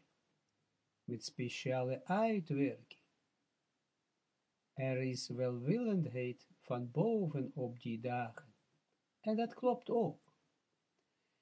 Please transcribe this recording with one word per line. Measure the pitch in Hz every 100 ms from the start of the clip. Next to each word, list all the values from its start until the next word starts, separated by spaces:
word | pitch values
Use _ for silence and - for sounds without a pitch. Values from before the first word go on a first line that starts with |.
| _ _ _ _ _ _ _ _ _ _
met | - 117
speciale | - - 123 - 131 127 127 127 -
uitwerking. | 190 226 208 160 139 139 110 - - _ _ _ _ _ _ _ _ _ _ _ _ _ _ _ _ _
Er | - 135 127
is | 131 127 -
welwillendheid | 123 127 123 127 220 233 196 131 123 123 120 - _
van | - 123 120
boven | 147 214 220 170 143 127
op | - 123 120
die | 120 113
dagen. | 123 123 117 - - - _ _ _ _ _ _
En | 220 220
dat | 233
klopt | - 247 233 -
ook. | 240 175 - _ _ _ _ _ _ _ _ _ _ _ _